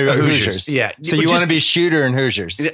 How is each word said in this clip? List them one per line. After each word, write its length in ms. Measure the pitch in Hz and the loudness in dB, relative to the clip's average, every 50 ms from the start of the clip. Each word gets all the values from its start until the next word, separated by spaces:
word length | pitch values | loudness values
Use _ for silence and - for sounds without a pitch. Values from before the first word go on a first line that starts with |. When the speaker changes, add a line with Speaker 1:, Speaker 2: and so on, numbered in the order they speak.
| 135 139 | 2 2
Speaker 1:
or 20 | |
Speaker 2:
Hoosiers. 320 | - - - - 147 - - | 2 2 2 2 0 0 0
Speaker 1:
Hoosiers. 240 | - 92 92 - 147 | -2 -2 -2 -2 -2
Speaker 2:
Yeah. 240 | 143 127 110 101 - - | 0 -2 -2 -4 -6 -6
Speaker 1:
So 140 | 151 - 160 | -4 -2 0
Speaker 2:
But 60 | 156 | 0
Speaker 1:
you 40 | 160 165 | 2 2
wanna 120 | 175 175 | 2 2
Speaker 2:
just 80 | 175 160 | 2 2
Speaker 1:
be 100 | 160 156 | 0 0
Shooter 480 | - - - 175 175 175 160 151 139 | 0 0 0 0 2 2 2 2 2
in 80 | 127 127 | 0 0
Hoosiers? 540 | 135 135 123 - 104 90 82 - 143 151 - | 0 0 -2 -2 -4 -6 -6 -4 -4 -4 -4